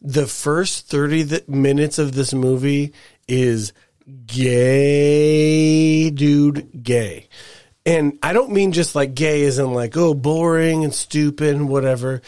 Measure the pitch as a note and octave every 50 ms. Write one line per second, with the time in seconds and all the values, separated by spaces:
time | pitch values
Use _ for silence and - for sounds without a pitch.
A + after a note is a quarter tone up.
0 | - C#3+ B2+ D3+ C#3 A2+ - - - D3 D3+ E3+ F#3+ F#3+ - - - - D#3 C#3+
1 | D3 D3 D#3 D#3+ D#3 C#3+ D#3 D#3+ - - C#3 C#3 C3+ C#3 C#3 C#3+ D3+ D3 - D#3+
2 | D3+ C#3 B2+ C3+ C3 - C3+ C3 B2+ C3 C3 B2+ C3+ C#3+ C#3+ C#3+ C#3+ C#3+ - -
3 | - - _ _ _ - B2+ B2+ B2+ A#2+ A#2 A2 G2+ G2+ - _ _ _ _ _
4 | _ C#3 C3+ C3 A#2 A2 A#2 B2+ B2+ B2 B2 A#2+ B2 B2+ C3+ C#3 C#3+ C#3+ C#3+ C#3+
5 | D3 D3 D3 D3 D3+ D3+ D3+ D3+ D3+ D#3 D#3 D#3 D#3 D#3 D#3 D#3 D#3+ D#3 D#3 D#3
6 | D#3+ E3 D3 C#3 D3 D3 D3 D3 D3 D3 C#3+ C#3+ - - - B2+ A#2 B2+ A#2+ A#2+
7 | A2 F#2+ E2+ - - _ - - - - - - - _ _ _ - E3+ E3+ D#3+
8 | D3+ C#3+ C#3+ - - D#3 F#3 A#3 C4+ B3 G3+ G3 G3 F#3+ E3 E3+ E3 - - D3
9 | C#3 C3+ C3 B2+ D#3 D#3 D3+ D3 C#3+ C#3 B2 C3+ C#3 C3 B2 B2 A#2 A2+ A2+ D#3+
10 | F3 E3 D3 C#3 A#2+ D3 D#3+ E3 E3+ E3+ E3 D#3+ D#3+ E3 D#3+ D#3+ D#3 C#3+ - -
11 | - - - D3+ D3+ D3 D3 - D3+ D3+ C#3+ C#3+ D3 C3+ C#3 C#3 C3 C3 C3 A#2+
12 | B2 C3 C3 B2 -